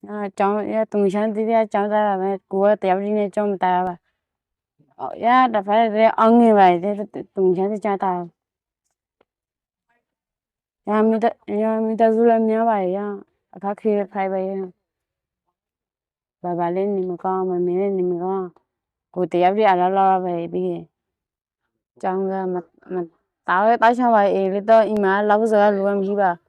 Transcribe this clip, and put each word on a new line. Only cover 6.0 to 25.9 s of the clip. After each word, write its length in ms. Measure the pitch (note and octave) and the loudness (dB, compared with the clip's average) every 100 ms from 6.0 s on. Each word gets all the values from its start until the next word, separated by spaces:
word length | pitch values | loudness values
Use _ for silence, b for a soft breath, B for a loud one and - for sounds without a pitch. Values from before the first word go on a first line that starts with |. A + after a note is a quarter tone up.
| A3 | 2
ăn 300 | - A3+ A#3 | 4 4 6
như 160 | A#3 | 6
vậy, 260 | G#3+ F#3 F3 | 6 6 4
thế, 120 | F#3 G#3 G#3 | -2 -6 -8
thế, 100 | - - | -12 -12
tuần 200 | - F#3 F3+ | -2 0 2
sáng 140 | F#3+ | -2
thì 60 | G#3+ | -4
chọn 160 | G#3 G3 | -4 -2
ta. 280 | G3 F3+ F3 _ _ _ _ _ _ _ _ _ _ _ _ _ _ _ _ A#3+ _ _ _ _ _ _ _ _ - | -2 -4 -8 _ _ _ _ _ _ _ _ _ _ _ _ _ _ _ _ _ _ _ _ _ _ _ _ _ -4
Ra 160 | G#3+ | 0
mình 180 | A3 A3 | 2 2
ta, 100 | A3 - - | -2 -4 -8
ra 340 | G#3 A3 A3 | -4 -2 -2
mình 160 | A3 A3 | -2 0
ta 140 | A3+ | 0
du 120 | A3 | 4
lịch 160 | A#3 A3+ | 2 4
như 240 | A3 A3 | 2 0
vậy, 280 | A3+ G#3+ F#3 | 0 0 -2
ra. 240 | F#3+ G3+ G3+ - _ _ F3+ | -4 -6 -10 -16 _ _ -12
Có 140 | G3 G3+ | -10 -6
khi 140 | A3 G#3 G3+ | -2 -2 -2
phải 160 | G#3 F#3+ | -6 -4
vậy. 200 | F#3+ F#3+ F#3+ F#3+ _ _ _ _ _ _ _ _ _ _ _ _ _ _ _ _ _ | -4 -6 -8 -10 _ _ _ _ _ _ _ _ _ _ _ _ _ _ _ _ _
Bà, 120 | F3 | -8
bà 160 | F3 F3 | -4 -4
lên 260 | F3+ G3+ G3 | -4 -4 -4
thì 120 | F#3 | -6
mà 80 | F3 | -6
con, 320 | F#3+ F#3 F#3 | -4 -4 -2
mà 80 | F3+ | -2
mẹ 140 | F3+ | -2
lên 220 | F3+ G3+ F#3+ | -2 -2 -2
thì 60 | |
mà 140 | F3+ F3 | -2 -4
con. 300 | F3+ F#3+ F3+ _ _ _ _ _ _ | -4 -6 -8 _ _ _ _ _ _
Của 160 | - F3+ | -6 -4
tiểu 280 | F3 F3+ | 2 2
đi 80 | G3+ | 2
à, 140 | G#3+ F3+ | 2 2
lo, 120 | F3+ | 2
lo 320 | G3 G3 F#3+ | 2 2 2
vậy, 280 | F#3 F3 E3+ | -2 -6 -6
bây 140 | F3 | -6
giờ. 220 | F#3 E3+ E3 _ _ _ _ _ _ _ _ _ _ _ | -6 -8 -12 _ _ _ _ _ _ _ _ _ _ _
Chọn 280 | G3 F#3+ F#3+ | -6 -4 -4
ra 180 | F#3+ F#3 | -4 -4
mà, 140 | F3+ E3+ _ _ | -6 -8 _ _
mà 160 | F#3 E3+ _ _ _ | -8 -8 _ _ _
tao, 320 | - F3+ G#3+ A#3 | -4 0 2 4
tao 180 | A3+ | 2
sao 180 | A#3+ B3 | 4 2
vậy? 200 | A3+ G3+ | 4 2
Ê, 180 | F#3 F#3+ | 2 -2
lý 100 | G3 G3+ | -4 4
do, 140 | A3+ | 4
ý 140 | G#3+ G#3+ | 4 0
mà 220 | G3 G3 | 0 0
lâu 240 | G#3 G#3 A3 | 2 2 2
giờ 240 | G#3+ G#3 | 4 4
luôn, 340 | G3+ G3 | 2 -2